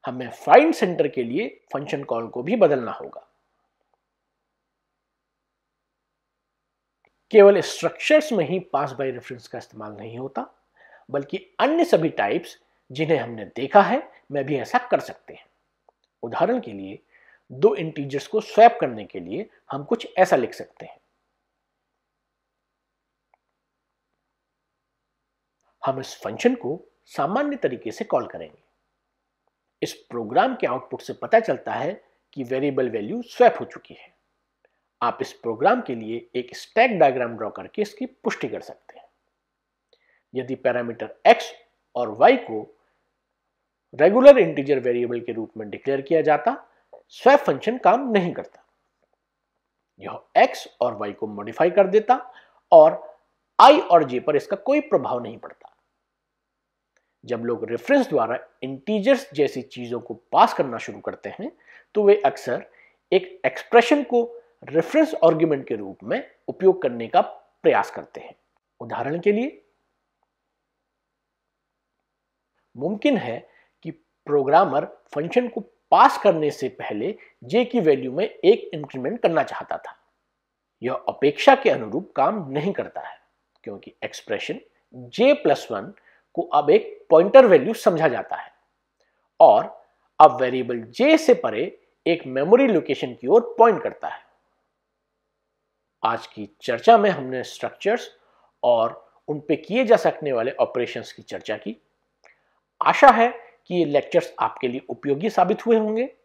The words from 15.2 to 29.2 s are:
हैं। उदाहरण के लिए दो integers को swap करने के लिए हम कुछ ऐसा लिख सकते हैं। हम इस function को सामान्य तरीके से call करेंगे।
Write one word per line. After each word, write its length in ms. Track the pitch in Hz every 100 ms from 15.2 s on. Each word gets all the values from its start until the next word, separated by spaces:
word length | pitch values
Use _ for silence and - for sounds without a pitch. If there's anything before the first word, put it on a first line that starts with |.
| -
हैं। 120 | - _ _ _ _ _ _ _ _
उदाहरण 380 | 117 117 175 247
के 120 | 127
लिए 300 | 101 95 101 _ _ _ _ _
दो 240 | 127 196
integers 520 | 254 160 156 139 139 -
को 140 | 110
swap 380 | - - 226 -
करने 240 | 143 110
के 160 | 98 98
लिए 280 | 85 113 214 _ _
हम 140 | 139
कुछ 220 | 143 233 - -
ऐसा 180 | 185 147
लिख 180 | 110
सकते 320 | - - _ -
हैं। 140 | - _ _ _ _ _ _ _ _ _ _ _ _ _ _ _ _ _ _ _ _ _ _ _ _ _ _ _ _ _ _ _ _ _ _ _ _ _ _ _ _ _ _ _ _ _ _ _ _
हम 180 | 139 131
इस 140 | 131 -
function 320 | - 113 240
को 240 | 254 120 247 _ _ _
सामान्य 500 | - - 220 294 285
तरीके 360 | 147 123 110
से 120 | -
call 220 | - 131 107
करेंगे। 360 | 85 80 _ _ _ _ _ _ _